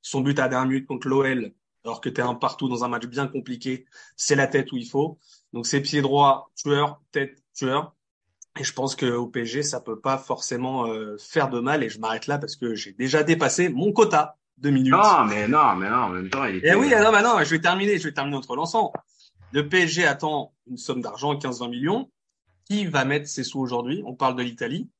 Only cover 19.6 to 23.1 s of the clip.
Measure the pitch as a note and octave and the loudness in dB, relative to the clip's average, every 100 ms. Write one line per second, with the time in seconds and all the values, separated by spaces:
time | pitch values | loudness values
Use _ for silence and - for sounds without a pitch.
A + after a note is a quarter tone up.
19.6 | D3 F#3 E3+ D#3+ E3 C#3 D#3 D3+ - _ | 2 2 2 2 2 2 -2 -4 -6 _
20.6 | _ B2 - B2 A2 G2+ C#3+ C#3+ C#3 A#2+ | _ -12 -6 -6 -6 -6 -4 -4 -6 -8
21.6 | A#2+ B2 D3 A3 C#4 _ _ _ _ _ | -8 -4 -2 -2 -4 _ _ _ _ _
22.6 | _ G#3 F#3+ C#3+ C3 | _ -2 0 0 0